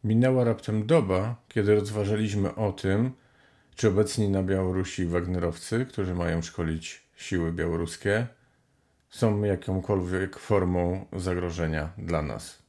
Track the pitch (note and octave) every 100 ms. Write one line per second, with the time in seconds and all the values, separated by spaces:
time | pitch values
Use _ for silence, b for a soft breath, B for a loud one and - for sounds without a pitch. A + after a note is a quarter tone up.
0 | G#2+ A2+ B2+ C3 A#2 A2+ - A2 G#2+ D#3+
1 | G2 F#2 G#2+ A#2+ _ A2+ G2+ G#2 G2+ G#2
2 | G2+ G#2+ A2 G#2 G2 - G#2+ F#2+ F#2+ G2
3 | B2+ B2+ b b b b b - A2+ G2
4 | G#2 - G2+ G2 F#2 F#2+ F#2 F#2 F#2 -
5 | F2 F2 F2+ F2+ F2 E2 - A2+ B2+ -
6 | F#2 F2 E2+ E2 E2 - E2 D#2+ E2 -
7 | _ - - F#2 E2 E2+ E2+ E2+ E2 -
8 | G2+ G#2+ A#2+ b b b b b b b
9 | _ - A2+ G#2 G#2 F#2 - F#2+ F#2 G2+
10 | F2+ F#2 F#2+ - - G2+ F2+ F2+ F2 F#2+
11 | - F#2+ F#2 F2+ F2 E2 D#2+ D#2 D#2 F#2+
12 | F2 E2 D2+ G#1+ - -